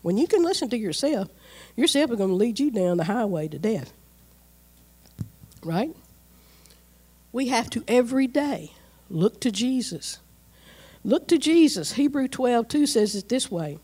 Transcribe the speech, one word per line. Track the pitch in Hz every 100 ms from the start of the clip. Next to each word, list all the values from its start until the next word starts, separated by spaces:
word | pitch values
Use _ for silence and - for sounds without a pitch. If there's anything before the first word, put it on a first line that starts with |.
When | 165 196
you | 339
can | 415
listen | 339 370 254
to | 240
yourself, | 208 151 277 269 190 - - - - -
yourself | 320 277 294
is | 226
gonna | 190
lead | 185 233 208
you | 294
down | 214 180 175
the |
highway | 160 214 214 170 156
to | 147
death. | 202 208 120 - _ _ - _ _ _ _ _ - _ - - - - - -
Right? | 165 165 285 - - - _ - - - - - _ _ _ _ _
We | 233 262
have | 247 233
to | 233 -
every | 247 240 262 269
day | 269 285 262 151 - - - _
look | 156 175 -
to | 254
Jesus. | 196 247 262 226 170 - - _ - _ - - - - -
Look | - 302 -
to | 330
Jesus. | 285 339 311 190 151
Hebrew | - 285 277 262
twelve | - 254 240 226
two | 302 285
says | 226 208
it | 202 190
this | 254 -
way | 175 156 156